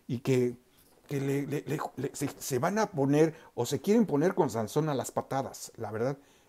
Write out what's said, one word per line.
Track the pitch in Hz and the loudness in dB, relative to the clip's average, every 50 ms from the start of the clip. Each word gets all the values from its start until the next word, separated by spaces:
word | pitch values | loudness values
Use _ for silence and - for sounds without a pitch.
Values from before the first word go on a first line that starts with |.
| _ | _
y | - 117 120 | -8 -6 -4
que, | - 135 131 127 123 120 120 - _ _ _ _ _ _ _ _ _ | 0 2 2 2 2 0 -2 -6 _ _ _ _ _ _ _ _ _
que | - 143 139 | -8 -6 -4
le, | 139 139 139 143 143 | -2 -2 -2 -2 -2
le, | - 143 151 - | -4 -4 -6 -4
le, | - 147 - - - - | -4 -6 -6 -6 -8 -6
le, | - 127 143 - | -6 -8 -6 -4
se, | - 147 135 | -4 -6 -6
se | - - - - 135 120 | -6 -8 -6 -4 -2 0
van | 135 175 196 220 | 0 0 0 0
a | 214 - | -2 0
poner | - 139 135 135 143 147 160 160 156 - - - _ | 0 0 2 4 6 6 4 4 2 -4 -16 -10 _
o | - 120 | -4 -4
se | - 147 135 | -2 -2 0
quieren | - 196 208 240 220 | 2 4 4 4 4
poner | 175 147 139 151 180 - | 4 2 2 2 2 2
con | - 170 131 | 2 2 2
Sansón | 98 113 110 104 - 151 156 156 | 0 -2 -4 0 0 0 0 0
a | 143 | 0
las | 123 110 - | -2 -4 -4
patadas, | - 117 - - 131 135 131 104 - - - - - | -4 -4 -4 -2 -2 -4 -4 -4 -8 -14 -16 -16 -12
la | - 113 104 | -10 -8 -6
verdad. | 107 107 117 135 143 - - _ _ _ _ | -4 -2 -2 -2 -2 -4 -10 _ _ _ _